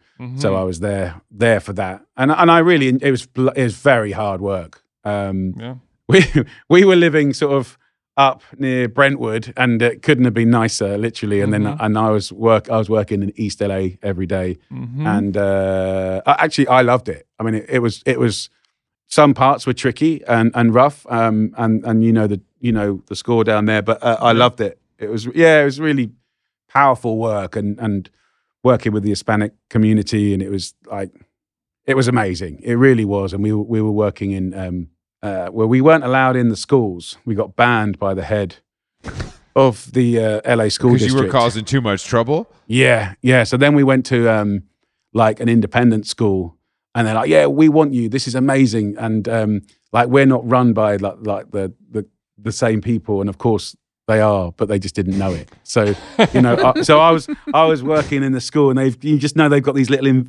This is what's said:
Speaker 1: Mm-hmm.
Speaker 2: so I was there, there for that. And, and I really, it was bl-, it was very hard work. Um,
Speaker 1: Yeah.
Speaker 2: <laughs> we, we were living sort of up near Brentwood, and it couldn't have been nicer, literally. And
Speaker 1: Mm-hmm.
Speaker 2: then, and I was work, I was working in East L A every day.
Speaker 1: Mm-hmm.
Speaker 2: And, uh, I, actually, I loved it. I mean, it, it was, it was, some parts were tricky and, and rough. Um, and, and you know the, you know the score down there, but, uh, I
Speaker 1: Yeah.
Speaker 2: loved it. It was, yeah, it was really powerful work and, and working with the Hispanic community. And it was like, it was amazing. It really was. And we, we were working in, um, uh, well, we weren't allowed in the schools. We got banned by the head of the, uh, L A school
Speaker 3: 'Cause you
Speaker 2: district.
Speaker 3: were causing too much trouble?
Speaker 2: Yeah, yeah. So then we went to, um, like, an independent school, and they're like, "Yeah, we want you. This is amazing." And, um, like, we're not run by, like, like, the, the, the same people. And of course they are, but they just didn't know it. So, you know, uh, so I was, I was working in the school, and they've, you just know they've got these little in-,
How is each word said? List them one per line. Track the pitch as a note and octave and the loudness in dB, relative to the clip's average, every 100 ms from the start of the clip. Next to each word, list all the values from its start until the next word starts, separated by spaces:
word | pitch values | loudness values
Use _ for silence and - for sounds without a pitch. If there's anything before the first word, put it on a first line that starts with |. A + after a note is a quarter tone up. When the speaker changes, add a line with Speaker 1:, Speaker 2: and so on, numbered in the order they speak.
| _ - | _ -18
Speaker 1:
Mm-hmm. | B2 C3 | -14 -6
Speaker 2:
so | A2 | -4
I | F#2+ | -2
was | F#2+ E2+ | -4 -6
there, | G2+ G2 F2+ E2+ _ | -6 -6 -6 -10 _
there | G2+ A#2 G#2+ | -2 0 0
for | - | -2
that. | G2 F#2+ G2 _ - | -8 -8 -10 _ -4
And, | C3+ | -2
and | D3 E3+ | 2 4
I | E3+ | 4
really, | E3 D#3+ C3 | 4 2 2
it | C3 C#3+ | 0 0
was | B2 - | -2 -4
bl-, | - C3 C3+ | -2 0 2
it | |
was | B2 G2 | 0 0
very | C#3+ B2 G#2 | 2 2 0
hard | F#2+ G#2 F#2 | -4 -6 -4
work. | G2 F#2+ D#2+ _ _ _ | -4 -6 -8 _ _ _
Um, | G#2 G2+ G2 F#2+ F#2+ F#2 | -6 -6 -4 -4 -6 -8
Speaker 1:
Yeah. | A#2+ B2+ _ | -12 -16 _
Speaker 2:
<laughs> | _ - | _ 2
we, | F#3 D3+ D3 - - - | 4 4 0 -4 -8 2
we | F3 | 4
were | G3 F3+ | 6 4
living | E3+ D3+ C#3+ | 2 2 0
sort | C3 D3 | -2 -2
of | C#3 B2 _ _ _ _ - | -2 -4 _ _ _ _ 0
up | C3+ B2+ _ - | 0 0 _ -8
near | C3+ B2+ B2 | -4 -2 -2
Brentwood, | A#2+ C#3 C3+ A#2 A2+ A#2 C3 | 2 2 0 -6 -6 -8 -4
and | B2 A2+ | 0 2
it | A#2+ G#2+ | 0 -2
couldn't | - C3 | 0 2
have | B2 | 2
been | A2 A2+ | 2 2
nicer, | A#2 A2+ - G2+ G2+ | 2 0 -2 -4 -4
literally. | A2 - G#2+ G2+ | -6 -6 -4 -2
And | G2+ | 0
Speaker 1:
Mm-hmm. | G#2 | -2
Speaker 2:
then, | G#2 - | -4 -4
and | A2 G#2+ | -2 0
I | A2 | 0
was | G#2+ - | -2 -4
work, | F#2 A2+ A2 - | -2 2 2 0
I | A2+ | -4
was | G2+ | 0
working | A2 G2+ G2+ | -2 -2 -4
in | F#2+ - | -6 -6
East | G#2+ - | -8 -4
L | G2+ | -4
A | F#2+ F#2+ F#2 | -4 -6 -6
every | G2+ F#2 F#2 | -8 -6 -6
day. | G2 F#2 E2+ - | -4 -6 -8 -12
Speaker 1:
Mm-hmm. | C3 B2 C3 D#3 | -14 -12 -8 -4
Speaker 2:
And, | G#2 G2+ G2 | -2 -2 -2
uh, | G2 G2 F#2+ F#2+ F#2+ F#2+ F#2 F#2+ - | -2 0 -2 -2 -2 -4 -4 -4 0
I, | C#3+ | 0
actually, | D#3+ - B2+ | 0 0 2
I | B2+ | 4
loved | B2 B2 G#2+ | 4 0 -2
it. | D#2+ _ - | -12 _ -8
I | |
mean, | A2+ A2 | -4 -4
it, | - | -4
it | C3 | -2
was, | A#2 - - | -2 -4 -4
it | B2 | 0
was, | A#2+ - - _ _ _ _ _ - | -2 -2 -12 _ _ _ _ _ -4
some | - C#3+ | 4 4
parts | C3+ C3+ C#3 - | 4 2 0 -4
were | |
tricky | B2 C3 A#2+ D#3+ D3+ - | -2 -4 0 -2 -2 -2
and, | A#2 A2+ | 2 2
and | A#2+ A#2 | 2 2
rough. | A#2 C#3+ - - | 4 2 0 -6
Um, | A#2 A2+ G#2+ G#2+ - | -2 0 0 -2 -2
and, | A2+ A2 | -2 -2
and | A#2+ A2+ | 0 0
you | A2+ | 2
know | A2+ G#2+ | 2 0
the, | G2+ _ _ | -4 _ _
you | A#2+ | -4
know | A2 G#2 F#2+ - | -2 -2 -6 -10
the | G2+ | -10
score | - A#2 | -2 0
down | A2 G#2+ G#2+ | 2 2 0
there, | G#2+ | 0
but, | G#2 A2 | 0 -2
uh, | B2 A2+ | 0 0
I | A#2 | 2
Speaker 1:
Yeah. | A#2 | 4
Speaker 2:
loved | B2 B2 | 2 2
it. | G#2 - _ - | -6 -8 _ -12
It | G#2 | -8
was, | A2 A#2 | -6 -4
yeah, | C#3+ E3 D#3 | 4 6 6
it | |
was | C#3+ C3+ | 2 0
really | D#3 C#3 A2+ - _ _ _ _ _ | -2 -2 -2 -8 _ _ _ _ _
powerful | C3+ C#3 B2 A#2 A2 | 2 2 2 -2 -4
work | A2+ G#2 F#2 G#2+ | -4 -4 -6 -6
and, | G#2 G2+ | -6 -4
and | A2 G2 - _ _ _ _ _ | -4 -4 -8 _ _ _ _ _
working | B2 A#2+ A#2 | 0 0 0
with | G#2 | -4
the | G2+ | -4
Hispanic | G2 - G#2+ G#2+ _ _ | -4 -2 -2 -2 _ _
community. | A2+ A2 G#2+ G2+ G#2+ G#2 | 0 2 2 0 -2 -2
And | G2 | -2
it | G2 | -4
was | G2 - _ - | -8 -10 _ -14
like, | G#2 F#2+ _ _ _ _ _ _ _ - | -12 -12 _ _ _ _ _ _ _ -4
it | C3 | -2
was | B2 | 0
amazing. | B2 G2+ F2 F#2 D2 | -2 -2 -6 -10 -12
It | A#2+ | -4
really | A#2+ C3+ A#2+ | 2 4 4
was. | G#2 G2+ F#2+ | 0 -2 -4
And | G2 | -4
we, | G#2+ | -2
we | G#2+ G#2+ A2+ | -2 -2 -2
were | G#2+ | 0
working | G#2 G#2 - G2 | 0 -2 -2 -6
in, | F#2+ F#2 | -4 -6
um, | F#2 F#2 F2+ E2 _ _ _ | -8 -8 -8 -10 _ _ _
uh, | G#2+ F#2+ F2 | -10 -8 -8
well, | A2+ A2 | -2 0
we | B2+ | 4
weren't | C#3+ D#3+ | 4 4
allowed | B2+ C3 C3 B2+ | 2 0 0 2
in | A#2+ | 0
the | G2+ | -2
schools. | - C#3 A2 F2 - - | 0 0 0 -6 -14 -14
We | - | -8
got | G#2+ F#2+ - | -6 -6 0
banned | A#2+ A#2 G#2+ F#2 | 0 0 -2 -4
by | G2 | -6
the | F#2+ | -6
head | F#2+ G#2+ F#2+ - _ _ _ _ - - - - _ C3+ | -4 -4 -4 -10 _ _ _ _ -16 -12 -12 -14 _ 2
of | C3+ A2 - | 2 0 -6
the, | C3 A#2+ A#2 | -2 0 0
uh, | A2 G#2+ | 0 -2
L | - A#2 | -2 0
A | G#2+ | 0
school | - B2+ | 0 2
Speaker 3:
'Cause | B2 | 2
you | A#2 | 2
Speaker 2:
district. | C3+ G2+ | 0 0
Speaker 3:
were | B2+ | 2
causing | A#2 A2 | 0 -2
too | G#2 C3+ | -4 -2
much | A2+ G2 | -2 -4
trouble? | - A#2+ A#2 D#3 A3+ _ - | -2 -2 0 -4 -6 _ -4
Speaker 2:
Yeah, | A#2+ C3 A#2 G2+ - | 0 2 2 -2 -4
yeah. | B2+ B2+ | 2 2
So | A2 B2+ | 2 2
then | C#3+ | 4
we | D3 | 4
went | C3+ C3 B2+ | 4 2 0
to, | B2 A#2 | 0 2
um, | A2 G#2 G2+ - _ _ _ _ | 2 0 -4 -8 _ _ _ _
like, | A2 A2 G#2+ | 0 0 0
an | A#2 | 0
independent | A#2 G2+ A#2+ A#2+ A2 G#2 | 2 2 2 2 2 -4
school, | - A2 F#2+ E2+ _ _ _ _ | -4 -2 -2 -6 _ _ _ _
and | A#2+ A2+ | -4 -2
they're | |
like, | A2 - | 0 2
"Yeah, | - C#3+ | 4 4
we | C#3 D#3 | 4 4
want | D3+ D3 | 4 2
you. | B2+ A2+ | 0 -2
This | C3 B2+ | -4 -4
is | |
amazing." | B2 C#3 C3+ B2+ A2 G#2 G#2+ | -2 0 2 2 2 -4 -6
And, | A2+ A2 G2+ | -4 -4 -2
um, | A2+ G#2+ G#2 - _ - | -2 -2 -2 -6 _ -4
like, | A#2 A#2+ | 0 2
we're | C3+ C3+ | 4 4
not | B2+ A#2 | 2 2
run | B2+ B2 | 2 2
by, | A2 G#2+ G2+ | 2 0 0
like, | G2 - | -4 -6
like, | G#2+ G2+ - | -6 -6 -6
the, | G#2 F#2+ - _ | -6 -6 -10 _
the, | A2 G2+ _ _ _ | -10 -10 _ _ _
the | A2 | -8
same | - B2 A2 | -2 0 0
people. | G#2+ A#2 - G2+ | -2 -4 -2 -2
And | G2+ | -2
of | F#2+ | -2
course | A#2+ G#2 - - _ _ - | -2 -2 -4 -18 _ _ -2
they | A2 | 2
are, | G#2+ G2+ F2 - | 2 0 -2 -6
but | G#2 | -4
they | G2+ | -4
just | F#2 | -4
didn't | - F#2 F#2+ | -6 -4 -2
know | F#2+ | -4
it. | E2+ - _ | -6 -10 _
So, | - A#2 G#2 G2 - - - | -4 0 0 -2 -6 0 2
you | C3 | 4
know, | B2 A#2+ | 2 4
uh, | B2+ G#2+ | 2 2
so | - D3+ | 4 6
I | E3 | 6
was, | E3 - D3 - | 4 -2 -14 -2
I | D3 | 2
was | D#3+ D#3 | 2 2
working | C3+ D#3 C#3 C#3 | 0 -2 0 -2
in | C3+ | -2
the | B2+ | -4
school, | - D3+ C#3 | -2 2 2
and | C3 | 2
they've, | C3+ B2 | 0 -2
you | D3+ D3 | 0 0
just | C#3+ E3 | 0 2
know | D3+ | 2
they've | C#3+ | 2
got | C3+ | 2
these | C#3 B2+ | 0 0
little | C#3 C3+ | 2 2
in-, | C3 | 2